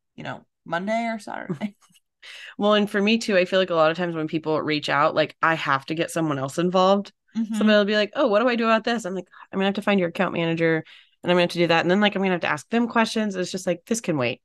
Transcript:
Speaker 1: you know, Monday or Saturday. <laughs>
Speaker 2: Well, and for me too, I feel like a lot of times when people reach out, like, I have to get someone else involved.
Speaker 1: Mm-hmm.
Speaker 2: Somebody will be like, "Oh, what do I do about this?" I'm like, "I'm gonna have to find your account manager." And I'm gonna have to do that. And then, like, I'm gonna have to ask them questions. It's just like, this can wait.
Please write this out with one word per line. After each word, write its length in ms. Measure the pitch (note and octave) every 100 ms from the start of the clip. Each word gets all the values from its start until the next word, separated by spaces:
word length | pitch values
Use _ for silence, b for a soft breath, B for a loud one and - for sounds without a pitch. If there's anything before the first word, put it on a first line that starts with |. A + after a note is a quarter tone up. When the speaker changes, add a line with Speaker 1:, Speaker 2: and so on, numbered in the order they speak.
| _ -
Speaker 1:
you 80 |
know, 220 | C#3+ B2 _ _ -
Monday 420 | E3 G3 A3+ A#3
or 120 | A3+
Saturday. 560 | - - - D3+ G#3 -
<laughs> 40 | _ _ _ _ B B B -
Speaker 2:
Well, 160 | G#3
and 160 | G#3 G#3
for 120 | G#3
me 180 | G3+ A3+
too, 180 | A3+ F#3+
I 80 | F3+
feel 140 | F#3+
like 100 | F#3
a 60 | E3
lot 160 | D#3
of 40 | E3
times 180 | F3 E3
when 120 | D#3
people 320 | D#3+ D3+ D#3
reach 300 | D3+ D3+ D3
out, 260 | C#3+ D#3 -
like, 220 | D3 -
I 120 | D#3+
have 320 | D#3+ D3+ C3+ -
to 100 | E3
get 160 | D#3+
someone 280 | E3+ D#3+ C#3
else 180 | C3+ -
involved. 560 | F3+ F#3 F#3 G3+ G3 _ _ A3+
Speaker 1:
Mm-hmm. 160 | G#3+ G#3+
Speaker 2:
Somebody 220 | G#3+ G#3
will 80 | G3+
be 100 | G#3+
like, 160 | G#3 C4
"Oh, 120 | C#4
what 120 | G3+
do 100 | B3
I 60 | A3+
do 80 | A3+
about 180 | A3
this?" 220 | A#3+ A#3 F3+
I'm 80 |
like, 140 | F#3 - B B
"I'm 40 | F#3+
gonna 80 | G3
have 80 | G3
to 60 |
find 160 | G3+ G3
your 100 | E3+
account 240 | E3+ F#3
manager." 500 | - E3 E3 E3 D#3+ - b b b
And 80 | -
I'm 40 | F3+
gonna 60 |
have 80 | F3
to 60 | E3+
do 100 | E3+
that. 140 | E3
And 100 | D#3+
then, 80 | F#3+
like, 140 | G#3 G3+
I'm 60 |
gonna 100 | F#3+
have 80 | F3+
to 60 | E3
ask 220 | D3 -
them 180 | A#3 A#3+
questions. 480 | A#3+ A3 A3+ G#3+ F#3
It's 160 | F3+
just 160 | F#3+ F#3
like, 160 | F3 -
this 160 | A3+
can 160 | - D3+
wait. 240 | A#2+ -